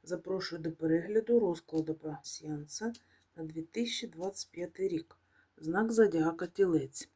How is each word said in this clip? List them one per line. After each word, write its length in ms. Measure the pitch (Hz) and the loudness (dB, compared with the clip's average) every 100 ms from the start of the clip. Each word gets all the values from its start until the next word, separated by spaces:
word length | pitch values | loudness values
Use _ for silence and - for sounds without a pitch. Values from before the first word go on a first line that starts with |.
Запрошую 600 | 175 175 185 185 - 170 | -6 -8 -4 -4 -4 -6
до 100 | 160 | -6
перегляду 680 | 160 160 165 180 214 220 240 | -2 2 2 4 0 4 4
розкладу 540 | 196 170 - 160 156 | 4 -2 -2 -2 -2
пасіянса 960 | 156 156 151 - - 151 147 151 - 226 233 _ _ _ - | -4 -6 -8 -10 -12 -8 -8 -8 -6 -6 -6 _ _ _ -12
на 80 | |
дві 180 | 160 160 | -8 -8
тисячі 440 | 160 - 240 - 226 | -6 -4 -2 -4 -8
двадцять 440 | 160 185 196 - | -6 -6 -6 -10
п'ятий 380 | 165 175 - 190 | -8 -8 -2 -2
рік. 280 | 165 - - _ _ _ _ | -2 -6 -20 _ _ _ _
Знак 360 | 156 180 226 | -2 0 2
зодіака 540 | 226 214 165 160 165 175 | 6 6 6 2 0 -6
Тілець. 640 | - 190 160 135 - - | 2 4 4 0 -8 -10